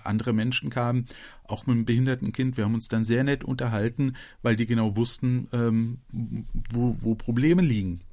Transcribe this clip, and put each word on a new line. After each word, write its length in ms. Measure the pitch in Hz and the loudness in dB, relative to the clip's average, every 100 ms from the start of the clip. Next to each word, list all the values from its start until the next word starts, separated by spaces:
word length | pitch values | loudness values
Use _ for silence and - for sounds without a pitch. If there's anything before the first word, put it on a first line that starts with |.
andere 280 | 107 107 123 | -2 0 0
Menschen 380 | 107 117 123 143 | 0 0 -2 -4
kamen, 340 | 123 120 123 123 - - - | -2 0 0 -2 -12 -20 -20
auch 220 | - 107 - | -10 -6 0
mit 80 | |
einem 100 | 117 | 2
behinderten 480 | 113 117 131 123 104 | 4 2 2 0 -2
Kind. 240 | - 131 127 | -2 -2 0
Wir 80 | |
haben 100 | 104 | 0
uns 140 | 113 - | 0 -2
dann 160 | 113 | -2
sehr 200 | 110 117 | 2 2
nett 200 | 139 139 | 2 0
unterhalten, 720 | - 127 120 107 113 123 135 131 - - | -2 -4 -2 0 0 0 -2 -2 -14 -4
weil 160 | 117 110 | 0 2
die 80 | 117 | 2
genau 300 | 117 110 104 | 2 2 2
wussten, 520 | 120 - 127 123 - | -2 0 0 0 -2
ähm, 460 | 120 117 113 113 120 - 131 117 113 - - - | 0 2 2 0 -4 -10 -8 -6 -6 -4 -2 -2
wo, 240 | 117 123 110 | 0 0 0
wo 120 | 113 | -2
Probleme 460 | 110 - 120 151 175 | -2 0 2 4 4
liegen, 400 | 165 110 95 87 - | 4 2 -2 -6 -10